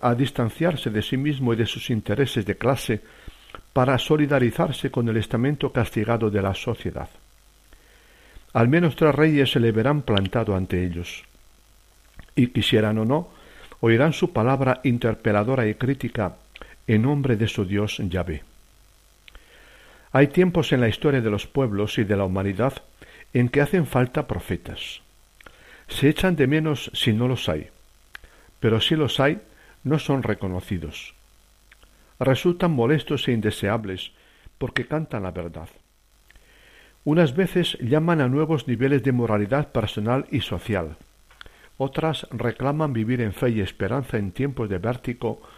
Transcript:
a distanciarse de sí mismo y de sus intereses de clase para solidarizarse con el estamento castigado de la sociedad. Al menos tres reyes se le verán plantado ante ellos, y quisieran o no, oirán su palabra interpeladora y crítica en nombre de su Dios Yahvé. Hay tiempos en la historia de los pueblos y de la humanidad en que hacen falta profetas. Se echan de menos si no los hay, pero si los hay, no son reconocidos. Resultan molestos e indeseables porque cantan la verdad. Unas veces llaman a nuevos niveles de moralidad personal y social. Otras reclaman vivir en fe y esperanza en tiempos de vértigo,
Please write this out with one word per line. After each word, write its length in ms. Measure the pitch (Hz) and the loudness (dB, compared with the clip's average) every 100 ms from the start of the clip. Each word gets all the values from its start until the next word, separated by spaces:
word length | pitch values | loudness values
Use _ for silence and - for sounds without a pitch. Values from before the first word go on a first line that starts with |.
a 160 | 123 120 | 0 2
distanciarse 720 | 135 - 113 - 165 143 120 | 0 0 -2 0 -2 -2 -4
de 100 | 107 | -4
sí 160 | - 131 | -2 -2
mismo 360 | 143 135 123 | -2 -2 0
y 40 | 117 | 0
de 100 | 110 | -2
sus 240 | - - | -4 -4
intereses 540 | 113 - 107 131 117 | -2 -2 0 0 -2
de 120 | 98 95 | -2 -2
clase 440 | 117 139 - 107 - - - - - - - | 0 0 -2 -4 -6 -20 -20 -20 -20 -20 -4
para 240 | - 127 127 | 0 2 2
solidarizarse 920 | - 151 147 143 120 - 170 127 135 | 2 2 2 2 2 2 -2 -2 -4
con 180 | - 117 | -2 0
el 80 | 110 | 0
estamento 540 | 104 110 131 147 135 | 0 0 0 0 -2
castigado 580 | 127 110 117 107 117 110 | -2 -2 -2 0 0 0
de 140 | 101 | 0
la 120 | 95 | 0
sociedad. 540 | 98 - 110 90 76 - - _ _ _ _ _ - _ _ _ - - - - | -2 -6 -6 -6 -8 -10 -14 _ _ _ _ _ -20 _ _ _ -20 -20 -20 -4
Al 140 | 123 117 | 2 4
menos 300 | 160 175 - | 4 2 4
tres 180 | 156 | 4
reyes 380 | 135 156 147 131 | 4 4 4 4
se 80 | 127 | 4
le 100 | 117 | 2
verán 320 | 110 117 147 | 2 2 2
plantado 540 | 135 101 95 123 104 95 | 2 0 2 0 0 -2
ante 280 | 90 90 | -2 -2
ellos, 380 | 90 85 87 - - _ _ _ _ _ _ _ _ - - | -2 -4 -10 -12 -18 _ _ _ _ _ _ _ _ -20 -4
y 140 | - 123 | 0 2
quisieran 500 | 117 - 110 107 110 | 2 2 2 2 2
o 60 | |
no, 240 | 113 147 175 - - - - - | 0 0 -4 -14 -20 -20 -20 0
oirán 340 | 113 113 156 | 4 6 4
su 200 | - 175 | 2 0
palabra 480 | 117 117 135 135 - | 2 2 2 2 0
interpeladora 880 | 139 120 113 107 113 104 107 131 107 | 0 0 0 0 0 2 2 0 0
y 80 | 107 | 0
crítica 580 | 127 135 117 - 92 - - - - - - | -2 -2 -4 -4 -4 -6 -18 -20 -20 -8 0
en 140 | 110 | 2
nombre 340 | 127 143 135 107 | 4 2 2 2
de 100 | 110 | 0
su 180 | - | 0
Dios 340 | 92 101 104 - | -2 0 -2 -2
Yahvé. 440 | 98 90 82 76 - - _ _ _ _ _ _ - - - - - - - - - | -4 -2 -4 -6 -12 -20 _ _ _ _ _ _ -20 -20 -20 -20 -20 -20 -20 -20 0
Hay 160 | 131 143 | 4 4
tiempos 460 | - 180 175 139 | 4 4 2 2
en 80 | 131 | 4
la 80 | 117 | 2
historia 320 | - 156 135 | 2 2 2
de 100 | 110 | 2
los 160 | 101 - | -2 -2
pueblos 500 | 139 131 101 104 - | 0 0 0 -2 0
y 40 | |
de 140 | 101 101 | 0 0
la 80 | |
humanidad 580 | 95 95 98 95 127 - - - - - - | 0 0 -2 0 -2 -4 -14 -20 -20 -20 -4
en 140 | 123 120 | 0 2
que 100 | 147 | 2
hacen 260 | 143 185 143 | 2 2 2
falta 400 | 131 127 151 - | 0 0 -2 -4
profetas. 760 | 98 - 87 - 82 - - _ _ _ _ - - - - - | -6 -6 -6 -8 -12 -12 -16 _ _ _ _ -20 -20 -20 -20 -14
Se 220 | - 135 | 0 2
echan 260 | 151 190 | 2 2
de 140 | 160 131 | 2 2
menos 420 | 156 156 143 - | 2 0 -2 -6
si 200 | - - | -2 0
no 160 | 107 123 | 2 0
los 200 | 123 - | -2 -2
hay, 200 | 78 - - _ _ _ - - - - _ | -4 -6 -18 _ _ _ -20 -20 -20 -20 _
pero 180 | 117 110 | 0 2
si 160 | - | 2
los 260 | 156 135 - | 0 0 2
hay, 200 | 139 190 - - - - | 0 0 -8 -20 -20 -10
no 140 | 131 156 | -2 -2
son 240 | - 135 | 0 -2
reconocidos. 920 | 110 101 95 90 - 95 80 - - - _ _ _ _ _ _ - _ _ - | -2 -4 -4 -6 -6 -6 -8 -12 -16 -20 _ _ _ _ _ _ -20 _ _ -4
Resultan 540 | 123 131 180 175 175 | 0 2 0 0 0
molestos 540 | 143 117 151 - 135 - | 2 2 2 0 -4 -2
e 60 | |
indeseables 800 | 117 104 - 98 113 104 92 - _ _ _ - - | 0 -2 -2 -2 -2 -4 -10 -12 _ _ _ -20 -8
porque 280 | 123 - 117 | -6 -4 -4
cantan 360 | 151 156 117 | -4 -4 -6
la 80 | 92 | -6
verdad. 380 | 87 85 85 82 - _ _ _ _ _ - _ _ - - - _ | -8 -10 -12 -16 -20 _ _ _ _ _ -20 _ _ -20 -20 -20 _
Unas 300 | 147 160 156 | 2 4 4
veces 440 | 147 185 180 165 - | 2 0 0 0 -2
llaman 400 | 120 151 165 165 | 0 2 2 2
a 80 | 127 | 2
nuevos 400 | 139 156 156 - | 0 0 -2 -2
niveles 340 | 117 135 139 | 0 2 2
de 100 | 135 | 2
moralidad 600 | 123 117 104 101 139 147 | 0 2 0 0 -2 -2
personal 540 | 127 107 - 107 131 - | -2 -4 -2 -2 -2 -2
y 120 | 127 | -4
social. 540 | - 87 - 98 80 78 - _ _ - - - - - | -4 -6 -4 -4 -4 -10 -20 _ _ -20 -20 -20 -16 -6
Otras 480 | 135 160 160 143 - | -4 -2 -2 -2 -6
reclaman 640 | 110 117 - 131 151 151 | -4 -4 -2 -2 0 0
vivir 300 | 127 110 123 | 0 0 0
en 100 | 110 | -2
fe 160 | - 127 | 0 0
y 120 | 110 | 0
esperanza 560 | 95 - 98 131 123 113 | -2 -4 -4 -4 -4 -4
en 140 | 98 | -4
tiempos 360 | - 139 131 110 | -4 -4 -4 -4
de 80 | 92 | -4
vértigo, 640 | 110 123 - 120 117 107 - | -4 -4 -6 -6 -6 -6 -12